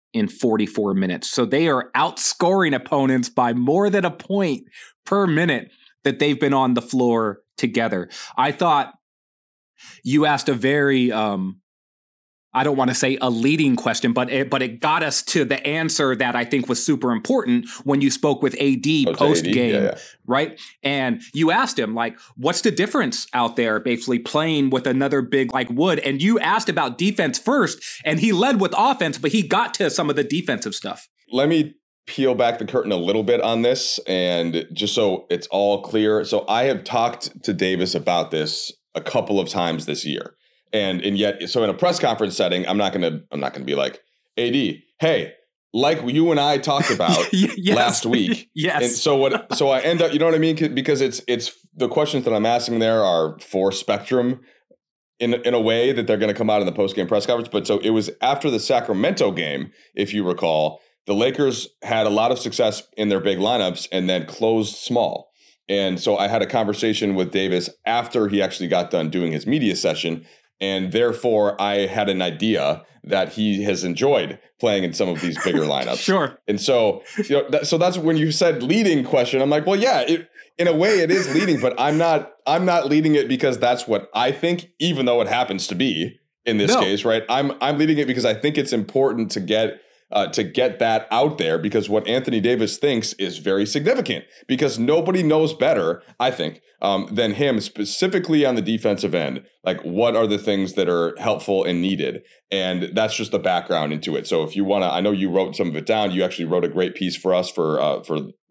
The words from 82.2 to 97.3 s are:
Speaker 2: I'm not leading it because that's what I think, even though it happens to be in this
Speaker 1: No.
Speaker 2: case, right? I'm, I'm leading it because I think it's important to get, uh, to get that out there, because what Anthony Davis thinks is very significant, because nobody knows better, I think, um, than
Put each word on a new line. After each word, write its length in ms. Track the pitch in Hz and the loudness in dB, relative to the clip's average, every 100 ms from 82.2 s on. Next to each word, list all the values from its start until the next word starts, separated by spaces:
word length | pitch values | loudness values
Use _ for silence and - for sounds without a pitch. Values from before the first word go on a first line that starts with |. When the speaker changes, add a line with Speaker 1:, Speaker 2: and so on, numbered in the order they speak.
| 147 - 135 | -2 -8 -2
Speaker 2:
I'm 180 | 165 185 | 0 2
not 220 | 170 139 | 2 4
leading 260 | 151 156 147 | 2 4 2
it 120 | 127 | 2
because 320 | 127 143 117 | 0 0 2
that's 280 | 120 123 - | 0 0 0
what 220 | 101 - 110 | -2 0 0
I 160 | 127 | 0
think, 380 | 135 170 175 - _ | 0 -2 -2 -6 _
even 260 | 165 147 123 | -2 0 2
though 160 | 120 | 2
it 60 | 110 | 2
happens 400 | 120 123 95 - | 0 0 -4 -4
to 80 | 92 | -2
be 420 | 131 80 87 - _ _ 120 | -2 0 -4 -8 _ _ -2
in 120 | 110 | 2
this 160 | 101 | 2
Speaker 1:
No. 80 | 247 | 2
Speaker 2:
case, 240 | 95 101 120 | 2 0 0
right? 180 | 113 110 | 0 0
I'm, 220 | 127 139 131 | -2 -2 -2
I'm 160 | 135 147 | -2 2
leading 220 | 156 151 | 2 2
it 80 | 131 | 0
because 180 | 127 117 | 0 0
I 80 | |
think 240 | 107 147 151 | 0 -2 -2
it's 160 | 139 | -2
important 560 | 117 98 135 135 117 107 | -2 -2 0 2 0 -4
to 80 | 113 | -4
get, 400 | 92 107 110 - _ _ _ | -2 0 0 -4 _ _ _
uh, 180 | 104 98 | -2 -2
to 160 | - | -2
get 360 | 95 123 127 - | -2 0 0 2
that 260 | 113 110 - | 0 0 0
out 260 | 117 147 151 | 0 0 0
there, 200 | 82 80 | -2 0
because 300 | 104 107 95 | 0 -2 0
what 180 | 107 101 | -2 0
Anthony 320 | 127 127 113 | -2 0 0
Davis 380 | 107 123 107 - | 0 0 -2 0
thinks 340 | 143 117 107 | 0 0 -4
is 260 | - 95 80 | -6 -6 -4
very 260 | 76 98 104 | -2 0 0
significant, 580 | 147 160 262 185 87 - - - | 0 0 0 -2 -6 -8 -20 -6
because 320 | 131 139 113 | 0 0 0
nobody 420 | 123 156 165 185 | 2 2 2 0
knows 320 | 156 156 160 | 2 4 2
better, 480 | 160 127 107 87 - - - | 2 2 2 0 -4 -10 -2
I 140 | 127 | -2
think, 300 | - 78 - _ _ | -2 -6 -8 _ _
um, 280 | 98 98 - | -2 -2 -2
than 220 | 107 113 | -2 -2